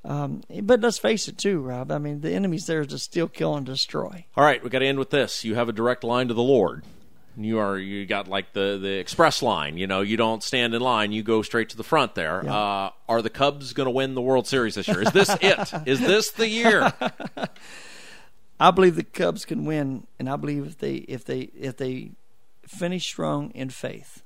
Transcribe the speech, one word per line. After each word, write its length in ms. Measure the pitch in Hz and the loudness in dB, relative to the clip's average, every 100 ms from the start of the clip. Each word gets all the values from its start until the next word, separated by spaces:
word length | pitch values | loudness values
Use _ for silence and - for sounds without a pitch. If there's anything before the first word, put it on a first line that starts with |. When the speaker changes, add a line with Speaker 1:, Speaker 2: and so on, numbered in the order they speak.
Speaker 1:
Um, 400 | - 143 143 139 - - | -6 -6 -4 -8 -10 -6
but 200 | 202 247 | 2 4
let's 160 | 233 - | 4 0
face 320 | - 220 - | 0 0 -4
it, 80 | - | -2
too, 240 | 202 180 | 0 0
Rob. 300 | 127 123 139 | -2 -6 -4
I 60 | 151 | -4
mean, 220 | 147 147 | -4 -6
the 120 | 160 | -4
enemy's 340 | 180 196 160 - | 0 0 -2 -2
there 180 | 160 143 | -2 -2
to 140 | 143 | -6
steal, 300 | - 175 165 | -4 -2 -2
kill, 260 | - 160 147 | -2 -2 -2
and 100 | 131 | -4
destroy. 600 | 131 - 151 - 180 - - | -4 -4 -4 -6 -10 -4 6
Speaker 2:
All 80 | |
right, 180 | 147 123 | 6 6
we 80 | 127 | 0
gotta 160 | 131 135 | 0 2
end 140 | 139 | 0
with 120 | 127 | 0
this. 340 | 143 117 - 113 | 2 0 -2 -2
You 100 | 110 | 0
have 140 | 117 | 0
a 40 | |
direct 300 | 107 120 123 | 0 0 0
line 240 | 117 120 127 | 0 0 2
to 60 | |
the 100 | 117 | 2
Lord. 400 | 123 131 87 65 - - - - - 117 | 6 6 4 0 -14 -20 -20 -20 -18 -8
You 220 | 107 110 | -2 0
are, 220 | 101 98 | 0 -2
you 260 | 98 101 98 | -6 -8 -4
got, 220 | 101 95 | -4 -2
like, 260 | 98 95 | -4 -4
the, 240 | 101 98 101 | 0 0 0
the 200 | 98 98 | -2 -4
express 420 | 90 - 160 - | -4 4 4 4
line. 360 | 123 90 73 82 | 0 0 -2 -4
You 100 | 95 | -2
know, 140 | 95 | 0
you 160 | 101 110 | 0 2
don't 260 | 113 110 | 2 0
stand 320 | - 131 120 117 | -2 0 0 0
in 60 | |
line. 300 | 127 113 104 | 2 2 0
You 120 | 107 | -2
go 180 | 110 110 | 2 2
straight 280 | 104 117 110 | 2 -2 -4
to 80 | 110 | -8
the 60 | |
front 300 | - 156 120 | 0 2 2
there. 280 | - 80 92 | -2 -2 -2
Speaker 1:
Yeah. 120 | 143 104 | -2 -2
Speaker 2:
Uh, 340 | 104 98 98 - - | 0 -2 -6 -8 -2
are 120 | 117 | 0
the 80 | 113 | 0
Cubs 420 | - 139 143 131 | 2 2 2 -8
gonna 160 | 131 131 | -2 0
win 240 | 127 135 | 0 0
the 80 | 131 | 0
World 240 | 123 131 - | 2 2 4
Series 300 | 135 113 101 | 2 2 0
this 120 | 92 | -2
year? 140 | - | 2
Is 100 | 202 | 4
this 240 | 185 196 196 | 4 4 4
it? 320 | 190 175 190 165 | 4 4 0 -4
Speaker 1:
<laughs> 80 | 147 | 0
Speaker 2:
Is 120 | 135 | 2
this 280 | 247 208 214 | 4 4 2
the 160 | - 226 | -2 -2
year? 460 | 226 233 196 220 - 247 - - - - - - - - - - - - - - - | 4 4 6 4 0 -6 -6 -12 -8 -10 -10 -20 -20 -18 -20 -20 -20 -20 -20 -20 6
Speaker 1:
I 100 | 165 | 6
believe 260 | 180 185 165 | 8 6 4
the 80 | |
Cubs 420 | - - 175 190 - | -6 -2 -2 -2 -6
can 200 | 117 147 | -4 -2
win, 400 | 156 139 131 - - | -2 -2 -6 -10 -8
and 100 | 131 | -6
I 60 | 143 | -4
believe 320 | 147 143 143 | -2 -4 -6
if 100 | 165 | -6
they, 180 | 139 135 | -6 -6
if 300 | - 127 - | -8 -10 -6
they, 240 | 131 127 - | -6 -6 -8
if 200 | 135 120 | -10 -6
they 340 | 131 127 107 - - - - - - | -6 -6 -10 -16 -20 -20 -20 -20 -18
finish 380 | - 175 180 - | -6 -4 -4 -6
strong 460 | - 160 147 147 | -4 -2 -2 -4
in 180 | - 131 | -8 -10
faith 520 | - - - - - | -8 -10 -10 -14 -18